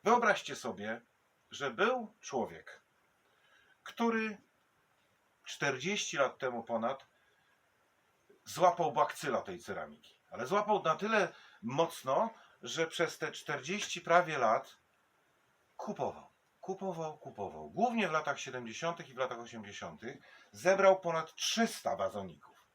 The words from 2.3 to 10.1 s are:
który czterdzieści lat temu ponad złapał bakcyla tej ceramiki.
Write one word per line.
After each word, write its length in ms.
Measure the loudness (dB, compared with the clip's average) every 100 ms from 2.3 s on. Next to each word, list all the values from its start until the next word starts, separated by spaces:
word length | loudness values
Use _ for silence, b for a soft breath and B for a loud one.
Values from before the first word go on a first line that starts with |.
| -4 -4 -8 -18 -20 _ _ _ _ _ b b b b b
który 540 | -16 0 0 2 -2 -6 _ _ _ _ _ _ _ _ _ _
czterdzieści 720 | -16 -2 -2 -2 -2 -2 -2 0
lat 200 | 0 0
temu 260 | -4 -4
ponad 440 | -2 -2 -2 -4 -12 b b b b b b _ _ _ _ _ _ -20
złapał 460 | -12 4 4 4 0
bakcyla 500 | 2 2 0 -2 -2
tej 180 | -4 -10
ceramiki. 600 | -8 -8 -8 -14 -20